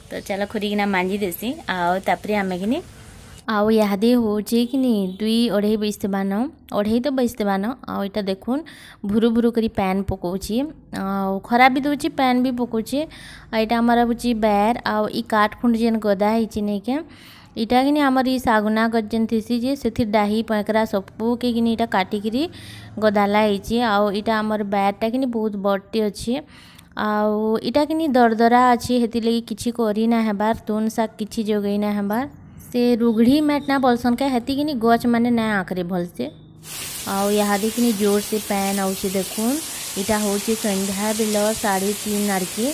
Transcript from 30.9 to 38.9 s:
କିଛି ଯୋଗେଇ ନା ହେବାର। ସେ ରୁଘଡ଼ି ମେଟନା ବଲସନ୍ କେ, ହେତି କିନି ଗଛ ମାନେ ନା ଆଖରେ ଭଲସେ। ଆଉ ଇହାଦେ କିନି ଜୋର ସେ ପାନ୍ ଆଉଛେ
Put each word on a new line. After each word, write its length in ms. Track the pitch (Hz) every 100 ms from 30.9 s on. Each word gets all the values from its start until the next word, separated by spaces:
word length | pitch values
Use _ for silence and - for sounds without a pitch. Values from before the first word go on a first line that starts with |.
| 220 220 226
କିଛି 220 | 208 -
ଯୋଗେଇ 340 | 214 214 202 202
ନା 120 | 208
ହେବାର। 340 | 208 202 214 285 - - -
ସେ 200 | - 247 240 240
ରୁଘଡ଼ି 420 | 233 220 233 285
ମେଟନା 340 | 302 294 277 269
ବଲସନ୍ 360 | 262 240 247 240
କେ, 100 | 277
ହେତି 260 | 254 233 277
କିନି 180 | 294 269
ଗଛ 280 | 226 233 240
ମାନେ 240 | 233 240
ନା 160 | 233 220 208
ଆଖରେ 260 | 185 180
ଭଲସେ। 420 | 175 185 175 - 277 - - - - - - - -
ଆଉ 200 | 196 202
ଇହାଦେ 360 | 208 208 202 220
କିନି 200 | 226 240
ଜୋର 280 | 208 202 202
ସେ 160 | 208 214 -
ପାନ୍ 300 | 202 196 196
ଆଉଛେ 280 | 196